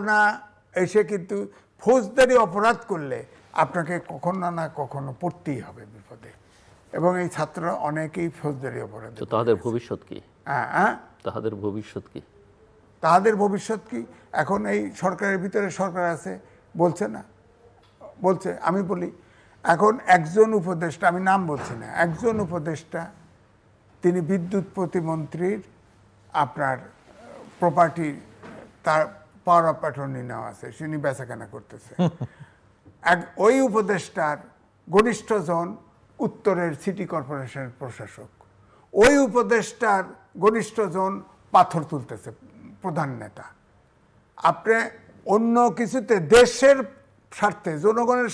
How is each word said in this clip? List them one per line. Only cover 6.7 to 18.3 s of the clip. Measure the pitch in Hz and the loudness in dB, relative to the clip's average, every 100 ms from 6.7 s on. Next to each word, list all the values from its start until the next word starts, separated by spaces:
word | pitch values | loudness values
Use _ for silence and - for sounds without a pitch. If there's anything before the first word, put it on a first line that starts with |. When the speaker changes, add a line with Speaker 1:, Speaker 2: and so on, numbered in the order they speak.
| _ _ - | _ _ 0
Speaker 1:
এবং | 170 180 | 0 2
এই | 175 - | -2 -4
ছাত্ররা | 151 - 170 190 151 | -6 -6 -6 -4 -4
অনেকেই | 151 156 180 170 - | -6 -6 -6 -6 -6
ফৌজদারি | 156 135 131 120 110 | -8 -6 -8 -10 -12
অপরাধে | 107 113 113 | -14 -16 -12
Speaker 2:
তো | - | -2
তাদের | 113 117 | 0 2
Speaker 1:
পড়ে | 104 | 0
গেছে। | 123 | -2
Speaker 2:
ভবিষ্যৎ | 117 - 98 - | -6 -6 -10 -10
কি? | 101 - _ - | -18 -18 _ -6
Speaker 1:
হ্যাঁ, | 139 117 156 | -4 -2 0
হ্যাঁ? | 214 - - _ - | 0 -2 -12 _ -10
Speaker 2:
তাদের | 113 110 104 | -6 -8 -6
ভবিষ্যৎ | 104 104 104 101 - | -6 -8 -10 -14 -14
কি? | - - _ _ _ _ _ _ _ 160 | -16 -18 _ _ _ _ _ _ _ 2
Speaker 1:
তাদের | 175 208 208 | 4 4 2
ভবিষ্যৎ | 208 196 - 214 - | 0 -2 -6 -8 -8
কি? | 165 117 - _ - | -12 -12 -18 _ -4
এখন | 147 208 208 | -2 -2 -2
এই | 208 208 - | -4 -4 -4
সরকারের | 185 175 202 190 | -4 -2 -2 -2
ভিতরে | 190 214 196 - | -4 -4 -4 -4
সরকার | 190 180 175 160 | -6 -2 -4 -4
আছে, | 190 185 - _ _ 170 | -8 -14 -18 _ _ 0
বলছে | 175 - 214 220 | 0 0 -6 -8
না? | - _ _ _ - _ _ _ - - | -16 _ _ _ -20 _ _ _ -20 -2
বলছে। | 185 | 0